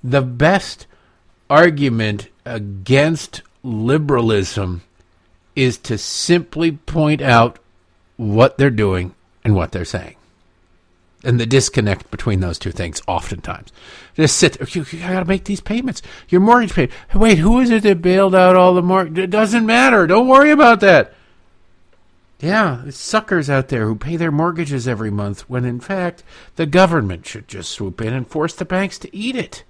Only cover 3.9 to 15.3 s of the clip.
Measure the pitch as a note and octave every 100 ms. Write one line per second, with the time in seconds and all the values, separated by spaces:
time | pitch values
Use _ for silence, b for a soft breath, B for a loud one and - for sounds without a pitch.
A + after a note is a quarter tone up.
3.9 | D3 D3 C3+ A2+ G#2+ F#2+ - F#2+ F2 _
4.9 | _ _ _ _ _ _ - C3 A2+ -
5.9 | A2 - - - F3 - - E3 D3 -
6.9 | D#3+ D3+ D3+ C#3 A#2 A#2 - _ _ _
7.9 | _ _ _ A2 G#2 C3+ - C#3 A2 G#2
8.9 | F#2 F2+ - _ _ A#2 G2 E2 F#2 -
9.9 | - D#2+ _ _ _ _ _ _ _ _
10.9 | _ _ _ B2 A#2+ A#2 C3 - - G#2
11.9 | F#2+ - - - G2 F#2 F2 - E2+ F2
12.9 | D#2 - F2+ - F2+ - - - B B
13.9 | B B - D#3 - F3 - C3+ F3 D3+
14.9 | E3 F3 F#3 F3